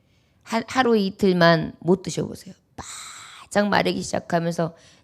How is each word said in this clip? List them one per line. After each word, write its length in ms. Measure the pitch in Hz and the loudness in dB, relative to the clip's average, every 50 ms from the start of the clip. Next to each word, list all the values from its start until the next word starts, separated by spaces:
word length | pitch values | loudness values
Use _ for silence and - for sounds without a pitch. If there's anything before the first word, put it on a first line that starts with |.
| _ _ _ _ _ _ _ _ _ | _ _ _ _ _ _ _ _ _
한, 200 | - - 226 226 - | -6 -6 -6 -6 -4
하루 300 | - 262 262 233 233 220 | -2 0 2 4 4 2
이틀만 800 | 196 190 196 - - 196 185 180 170 170 170 160 156 - - - | 2 0 -2 0 2 2 4 6 6 6 6 4 0 -4 -10 -6
못 240 | - 160 185 185 - | 0 0 0 0 0
드셔보세요. 520 | - 147 - - - - - - 185 185 _ _ _ _ | -8 -8 -8 -8 -8 -10 -16 -18 -20 -20 _ _ _ _
바짝 920 | - - - - - - - - - - - - - - _ - 202 208 208 | -20 -18 -18 -18 -18 -18 -18 -20 -20 -20 -20 -20 -20 -20 _ -2 -2 0 2
마르기 340 | 196 - 185 185 180 196 180 | 2 0 0 0 -2 -4 -6
시작하면서 720 | - - - - - - 170 165 170 170 - 170 160 - - _ - _ _ | -6 -6 -8 -6 -2 -4 -2 -2 -2 -4 -4 -4 -6 -6 -12 _ -20 _ _